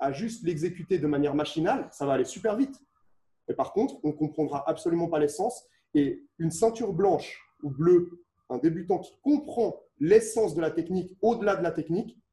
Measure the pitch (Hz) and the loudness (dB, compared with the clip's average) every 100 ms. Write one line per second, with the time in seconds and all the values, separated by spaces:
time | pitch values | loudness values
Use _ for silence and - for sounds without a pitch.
0 | 139 139 226 - 165 151 175 175 156 180 | -4 -4 -6 -6 -4 -2 -4 -6 -2 0
1 | 151 143 147 147 147 160 180 277 - - | 2 2 2 0 -2 0 0 0 -4 -6
2 | 143 135 190 - 220 214 269 - _ _ | 0 0 0 -2 -2 0 -2 -4 _ _
3 | _ _ _ _ - - 135 196 269 - | _ _ _ _ -8 -4 -2 0 -2 -2
4 | 151 147 147 - 143 143 160 156 170 170 | -4 -2 -2 -2 -4 -2 -4 -2 -2 0
5 | 165 156 147 - 190 - - _ _ - | 0 2 0 0 -4 -4 -14 _ _ 2
6 | 139 - - - 165 - 226 226 220 170 | 2 -2 -12 -4 -4 2 0 2 -2 0
7 | 196 156 - - - _ 147 127 170 175 | 2 2 -2 -14 -20 _ -8 0 6 6
8 | 175 - _ _ - 123 165 170 180 185 | 4 -6 _ _ -10 -2 0 0 -2 -2
9 | - _ 277 294 - - 196 - - - | -4 _ 0 0 0 -2 -2 -4 -14 -2
10 | 156 220 226 233 202 151 160 165 165 185 | 6 6 6 0 0 0 -2 -2 -2 -4
11 | 175 - 220 226 202 175 170 160 151 175 | -4 -2 0 2 0 0 -2 -2 -2 -2
12 | 233 - _ | -4 -10 _